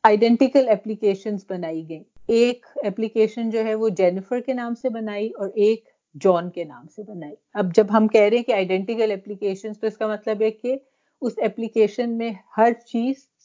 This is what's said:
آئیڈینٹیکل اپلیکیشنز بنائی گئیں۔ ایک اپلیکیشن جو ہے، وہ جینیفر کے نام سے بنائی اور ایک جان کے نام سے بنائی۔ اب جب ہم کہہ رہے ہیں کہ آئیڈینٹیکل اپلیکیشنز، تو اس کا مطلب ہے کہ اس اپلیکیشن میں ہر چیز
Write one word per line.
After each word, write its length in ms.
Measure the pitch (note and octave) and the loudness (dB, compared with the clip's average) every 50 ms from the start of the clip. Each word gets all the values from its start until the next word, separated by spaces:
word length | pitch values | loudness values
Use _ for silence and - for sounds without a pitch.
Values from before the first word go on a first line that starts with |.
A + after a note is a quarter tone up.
| - | 4
آئیڈینٹیکل 640 | A3 G#3 G3+ A#3 A#3 A#3+ A3+ C4+ B3+ C4+ C#4 C4 A#3 | 4 4 6 4 4 4 4 4 4 4 4 4 4
اپلیکیشنز 760 | G#3+ G3 - G#3+ A3 G#3+ A3 G3+ F#3+ G3 - A3 G#3 F#3+ G3 _ | 2 0 0 -6 -8 0 0 0 0 0 -4 -8 -8 -8 -8 _
بنائی 400 | F#3+ F#3 F3 D#3+ E3 D#3+ D#3+ D#3 | -8 -8 -6 -8 -8 -8 -10 -10
گئیں۔ 160 | D#3+ D#3+ - _ _ - - | -14 -14 -14 _ _ -12 -4
ایک 400 | - A#3 A3+ A#3+ A#3+ A#3+ B3 _ _ _ | 0 2 4 4 2 0 -4 _ _ _
اپلیکیشن 760 | C#4+ B3+ G#3 F#3+ - A3 G#3+ - A3+ G#3+ G#3+ G#3+ A#3+ A#3 A3+ | -6 -6 -4 -4 -4 -6 -4 2 2 2 2 0 -4 -6 -4
جو 140 | G#3+ A3+ A3 | -2 -2 -2
ہے، 100 | A3 A3 | -2 -2
وہ 140 | A3 A3 A3 | 0 -2 -2
جینیفر 520 | F#3 F3+ F#3+ F3 F3+ F#3+ F#3+ - B3 B3 | 0 2 2 2 2 0 -4 -6 -6 -6
کے 120 | A#3+ - B3+ | -4 -4 -4
نام 220 | B3 A#3+ A#3+ A#3+ | -4 -4 -6 -8
سے 140 | A#3 - B3+ | -6 -4 -6
بنائی 420 | A3+ A3+ A3 G#3+ G#3 G#3 G#3+ A3+ A4 - | -6 -4 -6 -8 -6 -6 -6 -6 -6 -6
اور 100 | G3+ F#3+ - | -8 -6 0
ایک 400 | A3 G3+ G#3+ A3+ A3 - _ _ _ _ _ _ D3 | 2 2 2 2 0 -4 _ _ _ _ _ _ 0
جان 300 | - G3 F3+ E3+ F3 F3+ | 2 2 2 2 0 -4
کے 140 | E3+ F3 E3+ | -8 -8 -10
نام 220 | D3+ B2+ B2 C#3 - _ | -10 -12 -18 -20 -20 _
سے 60 | - G#3 | -18 -18
بنائی۔ 320 | G3 G#3 F3 D#3 D4 - - _ _ - | -16 -14 -14 -14 -14 -16 -18 _ _ -4
اب 200 | G#3 G3+ F3+ E3+ | -4 -2 2 4
جب 120 | A3 G#3 G3+ G#3+ | 4 4 6 4
ہم 160 | A3 A3 G#3+ | 4 4 6
کہہ 120 | - A3 | 6 6
رہے 160 | G#3 G#3 A3+ | 6 6 4
ہیں 80 | A#3+ A#3+ | 2 0
کہ 80 | B3+ A#3 | 0 0
آئیڈینٹیکل 600 | G3 F#3 F3+ F#3 F#3+ G3 G#3 A3+ A3+ A3+ G#3+ G3+ | 0 0 0 0 -2 -2 -2 -2 -2 0 -2 -2
اپلیکیشنز، 680 | F#3+ F#3+ G#3 G#3 G3 G#3 G3 G3 G3 - G#3+ G#3+ - | -4 -8 -12 -10 -6 -4 -4 -4 -4 -8 -12 -10 -6
تو 60 | - | -6
اس 100 | A3 G#3+ | -6 -4
کا 100 | - A3 | -4 -4
مطلب 360 | G#3+ G#3+ G#3 G#3+ A3+ G#3+ G3+ A3 | -4 -4 -6 -4 -6 -2 0 -2
ہے 80 | G#3+ | -2
کہ 260 | G#3+ - - B3 C4+ C#4 - _ _ _ _ _ _ _ | -2 -4 -4 -4 -4 -4 -6 _ _ _ _ _ _ _
اس 120 | - A#3 - | -6 -6 -4
اپلیکیشن 800 | G#4+ A4 G#3+ - - A3+ A3 - A3+ G#3+ G3+ G#3 - A#3+ A#3 A#3 A3+ | -2 -4 -4 -2 -4 -8 -4 2 2 2 2 2 -2 -4 -4 -4 -4
میں 120 | A3+ A#3 G3+ F#3 _ _ - | -6 -6 -8 -10 _ _ 0
ہر 160 | A3 A3+ A#3+ A#3 A#3 _ | 2 4 4 2 0 _
چیز 280 | _ - A3+ A#3 B3+ C4+ - _ _ _ _ | _ -6 -4 -2 -2 -4 -6 _ _ _ _